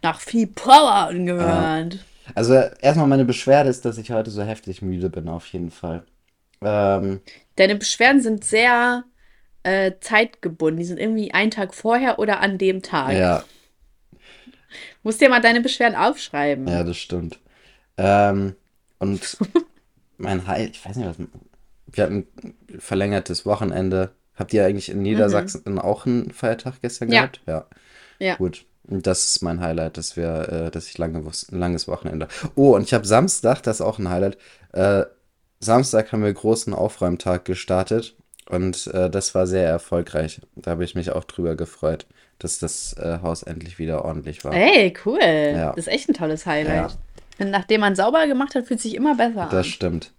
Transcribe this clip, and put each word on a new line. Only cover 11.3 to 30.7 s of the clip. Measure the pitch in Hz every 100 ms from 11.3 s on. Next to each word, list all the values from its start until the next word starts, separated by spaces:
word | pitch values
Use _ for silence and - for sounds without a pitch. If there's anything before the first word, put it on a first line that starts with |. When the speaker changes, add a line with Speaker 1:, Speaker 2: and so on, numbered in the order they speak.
Speaker 1:
einen | 180 214
Tag | 214 190
vorher | - 220 240 262 214
oder | 214 202
an | 196 190
dem | 190 190
Tag. | - 160 135
Speaker 2:
Ja. | 139 90 85 - _ _ _ _ _ _ - - - - _ _ - - _
Speaker 1:
Musst | 220 220
dir | 277
mal | 247
deine | 233 233
Beschwerden | 240 - 240 208
aufschreiben. | 202 302 - 147 143 139 131
Speaker 2:
Ja, | 87
das | 85 87
stimmt. | - 87 82 - _ _ _ _ _ -
Ähm, | 95 101 101 98 98 92 _ _ _ _
und | 98 98 - - 185 339 330 _
Speaker 1:
<laughs> | _ _ _ _
Speaker 2:
mein | 95 95 90
Heil-, | 85 110
ich | -
weiß | 95 107
nicht, | 101
was, | 80 87 - _ _ - _ -
wir | -
hatten | 90 101 - -
ein | - - _ -
verlängertes | - 98 101 101 - 87 -
Wochenende. | 101 107 - 92 92 92 _ _ _
Habt | 95
ihr | 107 95
eigentlich | 101 -
in | 101
Speaker 1:
Mhm. |
Speaker 2:
Niedersachsen | 98 107 104 104 92 - - 95
auch | - 104 -
einen | 120 -
Feiertag | - 117 113 127 131
gestern | 120 - 113
Speaker 1:
Ja. | 233
Speaker 2:
gehabt? | 127 - -
Ja. | 80 - - _ - - _
Speaker 1:
Ja. | 190 180
Speaker 2:
Gut. | 90 - _ _ -
Das | 98 92 90 -
ist | -
mein | 87 85
Highlight, | 85 82 80 82
dass | 80 -
wir, | 82 80 78
äh, | 82 82